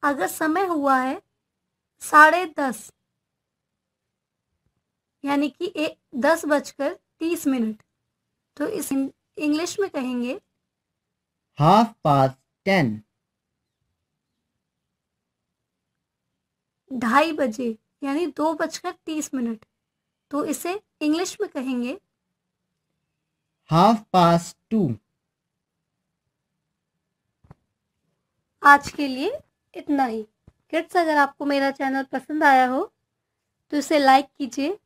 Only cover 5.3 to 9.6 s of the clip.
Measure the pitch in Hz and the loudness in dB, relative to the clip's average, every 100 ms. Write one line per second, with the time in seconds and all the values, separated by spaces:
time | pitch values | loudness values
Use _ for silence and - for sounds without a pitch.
5.3 | 285 294 - 359 339 302 - _ 285 269 | -2 -2 -4 -8 -4 -6 -6 _ -2 0
6.3 | 330 320 294 277 - 285 370 _ _ 320 | 0 0 -2 -2 -6 -6 -6 _ _ -6
7.3 | 330 294 262 220 214 _ _ _ _ _ | -4 -2 -2 -4 -6 _ _ _ _ _
8.3 | _ _ - 285 - - 269 269 - _ | _ _ -8 -6 -6 -4 -4 -4 -8 _
9.3 | - 302 302 | -8 -2 -2